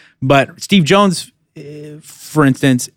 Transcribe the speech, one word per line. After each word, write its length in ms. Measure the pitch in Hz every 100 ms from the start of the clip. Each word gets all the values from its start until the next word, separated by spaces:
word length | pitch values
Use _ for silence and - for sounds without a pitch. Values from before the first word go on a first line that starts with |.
| _ _
But 400 | 131 139 131 -
Steve 220 | - 202
Jones, 480 | 147 196 202 170 - _ _ -
uh, 40 | 147 151 151 151
for 420 | - - - 156 143
instance, 440 | 127 143 123 -